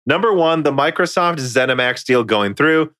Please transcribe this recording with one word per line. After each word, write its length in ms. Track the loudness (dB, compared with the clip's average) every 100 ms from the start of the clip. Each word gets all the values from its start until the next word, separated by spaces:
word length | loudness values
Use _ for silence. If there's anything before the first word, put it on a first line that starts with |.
| -2
number 260 | 0 2
one, 300 | 2 2 2
the 100 | 0
Microsoft 680 | 0 0 0 -2 0 0 -2
ZeniMax 680 | -2 0 0 0 -2 -4 0
deal 180 | 0
going 300 | 2 0 0
through, 400 | -4 -2 -2 -2